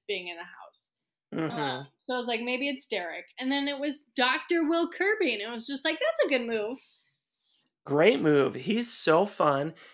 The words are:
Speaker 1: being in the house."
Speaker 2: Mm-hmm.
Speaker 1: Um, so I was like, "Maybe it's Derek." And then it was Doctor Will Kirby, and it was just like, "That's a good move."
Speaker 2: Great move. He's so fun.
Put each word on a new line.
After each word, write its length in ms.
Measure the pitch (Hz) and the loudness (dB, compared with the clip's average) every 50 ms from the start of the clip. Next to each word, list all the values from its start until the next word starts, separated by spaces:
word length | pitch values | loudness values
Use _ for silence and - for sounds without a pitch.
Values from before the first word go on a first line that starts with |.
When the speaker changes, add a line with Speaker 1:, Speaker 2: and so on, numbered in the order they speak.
| _ | _
Speaker 1:
being 200 | - 202 185 180 | -6 -6 -6 -6
in 100 | 175 170 | -10 -12
the 60 | 170 180 | -12 -14
house." 480 | 180 - - - - - - - - _ _ _ _ _ _ _ _ - | -16 -18 -20 -20 -20 -20 -20 -20 -20 _ _ _ _ _ _ _ _ -6
Speaker 2:
Mm-hmm. 260 | 165 160 151 - 156 | -4 -4 -4 -4 -4
Speaker 1:
Um, 280 | 147 135 127 127 143 - _ _ | -4 -4 -4 -6 -10 -14 _ _
so 120 | _ - 254 | _ -4 -4
I 40 | |
was 100 | 247 240 | -4 -2
like, 140 | 240 233 220 | -2 -4 -4
"Maybe 280 | 240 247 254 247 277 285 | -2 -4 -4 -2 -2 -4
it's 160 | 277 262 - | -4 -6 -6
Derek." 400 | - 220 185 175 165 156 175 - - _ - | -6 -6 -6 -4 -6 -8 -12 -14 -14 _ -6
And 120 | 262 262 | -2 0
then 160 | 277 277 277 | 0 0 0
it 120 | 285 285 262 | -2 -2 -2
was 220 | 285 302 285 - - _ _ | -4 -4 -4 -6 -12 _ _
Doctor 480 | 269 247 254 294 311 - - 349 339 320 294 | 2 2 2 2 0 0 0 0 2 2 2
Will 200 | 339 339 339 339 | 2 2 0 0
Kirby, 420 | - - 359 403 427 440 370 262 226 | -2 0 2 2 2 2 2 0 0
and 80 | 202 | -2
it 80 | 202 233 | -4 -6
was 160 | 240 226 226 | -8 -8 -8
just 180 | - 277 262 - | -8 -6 -4 -2
like, 140 | 320 311 320 | -2 -2 0
"That's 260 | 508 - 640 - 480 | 0 0 2 2 2
a 40 | 262 277 | 4 2
good 100 | 247 233 | 2 2
move." 300 | 233 226 214 208 220 269 - - - - _ _ _ _ _ _ _ _ _ _ _ - - _ _ _ _ _ | 0 -2 -2 -2 -4 -6 -10 -12 -18 -20 _ _ _ _ _ _ _ _ _ _ _ -20 -20 _ _ _ _ _
Speaker 2:
Great 380 | 143 139 147 165 214 262 269 | 0 4 6 6 6 6 4
move. 320 | 170 151 151 139 131 127 107 | 4 4 4 4 4 2 0
He's 400 | 127 127 190 208 233 240 - - | -4 -4 -2 -2 0 0 -2 -2
so 320 | - - 165 156 170 196 | 0 2 4 4 4 4
fun. 480 | 202 - - 170 147 139 139 147 160 156 - - - | 2 0 2 2 2 2 2 0 -4 -6 -12 -18 -20